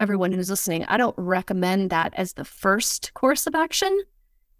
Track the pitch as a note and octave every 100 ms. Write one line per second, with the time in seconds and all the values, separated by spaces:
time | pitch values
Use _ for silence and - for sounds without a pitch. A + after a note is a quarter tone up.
0 | G#3 G3 F3+ F#3 F3+ G3 F#3+ E3 - A3
1 | A#3 - F3+ F#3 - F#3+ F3+ F#3+ F#3+ E3
2 | E3 - F3+ - C#3+ - G3 G3+ - -
3 | - - C4 C#4+ E4 E4 E4 - G4 G4
4 | G4 _ _ _ _